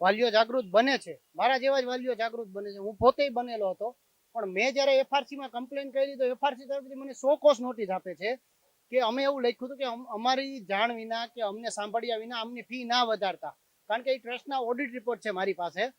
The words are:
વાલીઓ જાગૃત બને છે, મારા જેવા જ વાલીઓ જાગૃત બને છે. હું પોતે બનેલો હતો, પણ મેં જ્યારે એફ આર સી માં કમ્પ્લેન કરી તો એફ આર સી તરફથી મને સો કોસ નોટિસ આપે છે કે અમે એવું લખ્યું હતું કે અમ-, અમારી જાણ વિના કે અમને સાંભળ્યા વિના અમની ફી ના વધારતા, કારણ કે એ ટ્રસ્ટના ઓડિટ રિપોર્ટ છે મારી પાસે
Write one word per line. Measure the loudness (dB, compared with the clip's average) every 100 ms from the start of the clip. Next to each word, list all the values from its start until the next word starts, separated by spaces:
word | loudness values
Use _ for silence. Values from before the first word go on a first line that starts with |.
વાલીઓ | 2 4 4
જાગૃત | 4 4 2 2
બને | 4 4 2
છે, | -2 -16 _ 0
મારા | 2 4
જેવા | 2 2
જ | 0
વાલીઓ | -2 -4
જાગૃત | -2 -2 -4 -10
બને | -8 -10
છે. | -8
હું | -8 4
પોતે | 4 6 2
બનેલો | 0 -4 -2 -2
હતો, | -2 -6 -10 _ _ _
પણ | -6 -2
મેં | 0 2
જ્યારે | 2 4 4
એફ | 4
આર | 0
સી | -2 -8
માં | -10
કમ્પ્લેન | -8 -8 -8 -4
કરી | -2 -2 0
તો |
એફ | -2 0
આર | 0
સી | -2 -6
તરફથી | -8 -8 -10
મને | -12
સો | -2 2 6
કોસ | 6 6
નોટિસ | 2 -4 -2
આપે | -4 -6 -6
છે | -4 -4 _ _ _ _ _
કે | 2
અમે | 2 2
એવું | 0 2
લખ્યું | 0 0 -4
હતું | -4
કે |
અમ-, | -4 -6 -8
અમારી | -2 2 2 0 -6
જાણ | -4 -2 -2 -6
વિના | -6 -6 -6
કે | -4
અમને | -4 -4 -8
સાંભળ્યા | -6 -4 -4 -2 -4
વિના | -6 -8
અમની | -8 -10
ફી | -10 -8
ના | 0 2
વધારતા, | 2 0 -2 -4 -8 -14 _ _ -6
કારણ | -4
કે | -2
એ | -4
ટ્રસ્ટના | -4 -10 -6 -4
ઓડિટ | -2 -2 -4
રિપોર્ટ | -6 -6 -4
છે | -4
મારી | -2 -2
પાસે | -2 -4 -2 -4